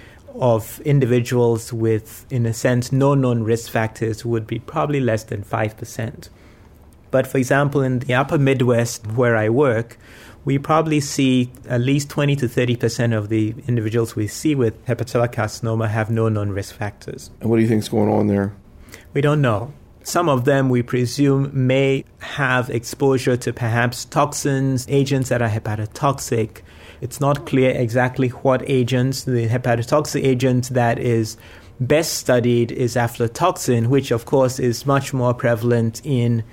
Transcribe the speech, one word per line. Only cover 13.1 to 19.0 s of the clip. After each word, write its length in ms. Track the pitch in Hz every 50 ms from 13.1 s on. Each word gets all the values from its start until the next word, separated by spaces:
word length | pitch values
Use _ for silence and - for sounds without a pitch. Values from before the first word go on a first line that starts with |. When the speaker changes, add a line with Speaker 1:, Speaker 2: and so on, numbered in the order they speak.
Speaker 1:
of 160 | 113 107 104 104
the 260 | 110 110 110 107 110 139 - 123
individuals 480 | 123 117 107 110 107 120 113 110 -
we 100 | - 107
see 280 | 104 - - - 156 147
with 280 | 135 120 110 110 - -
hepatocellular 440 | - 117 - 113 - - 123 120 120
carcinoma 580 | - - 107 107 - - - 113 113 113 110 107
have 220 | 107 117 110 104
no 200 | 117 113 113 113
known 180 | 107 107 104 101
risk 260 | 98 98 98 - -
factors. 560 | - 107 101 - - - - - - - - - -
Speaker 2:
And 80 | - 110
what 60 | 113
do 60 | 113
you 60 | 113 113
think's 220 | 113 107 104 -
going 200 | 120 113 104 104
on 180 | 107 107 107 104
there? 280 | 101 101 98 101 104 - - - - - - - - -